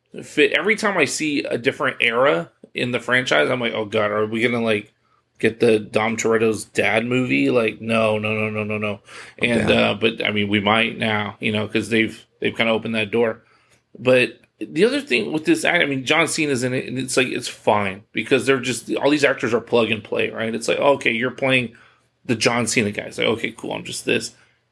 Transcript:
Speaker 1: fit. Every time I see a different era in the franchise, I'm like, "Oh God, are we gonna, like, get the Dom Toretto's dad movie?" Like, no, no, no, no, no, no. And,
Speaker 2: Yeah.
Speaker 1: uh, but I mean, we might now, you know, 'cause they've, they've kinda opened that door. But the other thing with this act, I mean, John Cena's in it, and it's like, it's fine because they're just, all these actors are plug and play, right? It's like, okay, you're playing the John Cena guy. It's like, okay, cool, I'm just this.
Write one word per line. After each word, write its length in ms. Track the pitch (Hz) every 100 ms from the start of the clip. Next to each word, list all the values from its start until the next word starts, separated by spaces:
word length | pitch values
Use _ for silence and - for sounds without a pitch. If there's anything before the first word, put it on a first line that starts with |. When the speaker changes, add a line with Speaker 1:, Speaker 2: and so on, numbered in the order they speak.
| _ -
Speaker 1:
fit. 300 | - - 143
Every 240 | 143 180 214
time 220 | 214 190
I 60 | 131
see 380 | - 156 139
a 120 | - 127
different 400 | 127 - 139 -
era 500 | 117 117 139 170 165 _ -
in 160 | - 123
the 100 | 120
franchise, 480 | 117 123 131 147 147
I'm 100 | 127
like, 120 | 117
"Oh 100 | 110 104
God, 240 | 107 104
are 160 | 104 107
we 160 | 113
gonna, 180 | 120 120
like, 300 | 113 104 - _ _ _ _ -
get 220 | 110 107
the 180 | 123 107
Dom 380 | 104 110 110 110
Toretto's 460 | 113 113 113 104
dad 420 | - - 101 110 120
movie?" 420 | 127 127 139 139
Like, 300 | 123 110 107
no, 380 | 113 113 110 107
no, 160 | 107
no, 160 | 110 107
no, 140 | 107
no, 120 | 107 107
no. 220 | 107 98 - - - -
And, 300 | 117 117 107
Speaker 2:
Yeah. 60 | 117 110
Speaker 1:
uh, 40 |
but 280 | 104 113 -
I 60 | 104
mean, 180 | 104 101
we 120 | 104
might 380 | 101 113 113 113
now, 380 | 113 104 104 -
you 120 | 123
know, 140 | 107 104
'cause 200 | 113 101
they've, 340 | 113 110 - - _
they've 140 | 107 104
kinda 160 | 113
opened 220 | 110 117
that 160 | 113 104
door. 320 | 117 117 110 _ _ _ _ _ -
But 400 | 127 127 123 - _ _
the 260 | 104 151
other 160 | 220 285
thing 320 | - - -
with 120 | 156
this 200 | 160 156
act, 180 | 151 170
I 40 | 151
mean, 180 | 135
John 240 | 123 156 156
Cena's 340 | - 151 127
in 100 | 127
it, 140 | 127 -
and 120 | 127
it's 180 | 131 131
like, 100 | 123
it's 200 | 117 -
fine 560 | - - 107 101 98 -
because 340 | 110 107 135 120
they're 140 | 135
just, 300 | 123 117 -
all 160 | - 143
these 140 | 151
actors 280 | 135 135 123
are 80 | 113
plug 300 | - 120 110
and 120 | 110
play, 260 | - 110 110
right? 240 | 110 113
It's 140 | 113 117
like, 100 | -
okay, 320 | 139 135 135
you're 220 | 113 127
playing 420 | - 135 131 117 - - _ _ _
the 120 | - 113
John 300 | 123 120 110
Cena 240 | - 104
guy. 100 | 104
It's 140 | - -
like, 80 | 117
okay, 260 | 110 117 113
cool, 160 | -
I'm 100 | 107
just 200 | - -
this. 300 | - 113 - - _ _ _